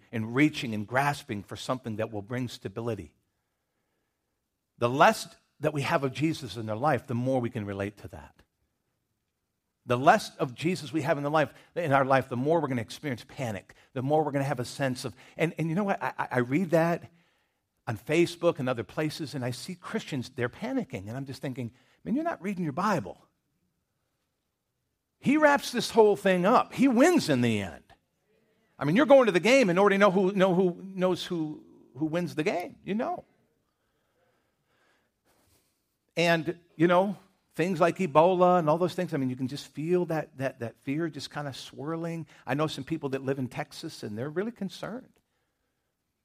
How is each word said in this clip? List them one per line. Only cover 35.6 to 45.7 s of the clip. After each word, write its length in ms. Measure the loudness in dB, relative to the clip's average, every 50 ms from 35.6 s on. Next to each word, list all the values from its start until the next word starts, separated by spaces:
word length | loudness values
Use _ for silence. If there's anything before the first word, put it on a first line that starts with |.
| _ _ _ _ _ _ _ _ _ _ -2
And, 440 | 0 2 4 4 2 2 -4 -6 -8 _ _ _
you 100 | 2 4
know, 320 | 6 6 6 4 2 -2 -8 -12 _ _ _ _ _ _
things 240 | -2 -2 0 2 2
like 180 | 2 2 2 2
Ebola 600 | -2 2 4 6 6 6 6 6 6 6 6 4
and 100 | 4 2
all 80 | 2 2
those 160 | 0 -2 -2
things, 220 | -2 -6 -4 -2
I 20 | -2
mean, 140 | -2 -2
you 40 | -4
can 120 | -4 -6 -6
just 180 | -6 -8 -12 -12 -10
feel 320 | -8 -4 0 0 0 0
that, 320 | 0 -2 -4 -4 -6 -8 -6
that, 220 | -6 -6 -6 -6
that 160 | -10 -10 -10 _ -8
fear 260 | -6 -4 -4 -4 -6
just 240 | -6 -8 -12 -12 -10
kinda 200 | -10 -10 -10 -10
swirling. 760 | -12 -14 -16 -14 -12 -8 -8 -6 -6 -6 -8 -8 -8 -10 -12 -16 -14 -6
I 80 | -4 -2
know 140 | 0 0 -2
some 160 | -2 -6 -8
people 260 | -6 -6 -6 -4 -4
that 140 | -4 -4 -2
live 160 | -4 -4 -2
in 80 | -4 -6
Texas, 560 | -6 -8 -10 -10 -10 -14 -14 -14 -14 -12 -12
and 120 | -10 -8
they're 140 | -8 -8 -6
really 220 | -6 -6 -6 -6
concerned. 580 | -6 -8 -10 -10 -10 -10 -12 -10 -10 -12 -14 -18 _ _ _ _ _ _ _ _ _ _ _ _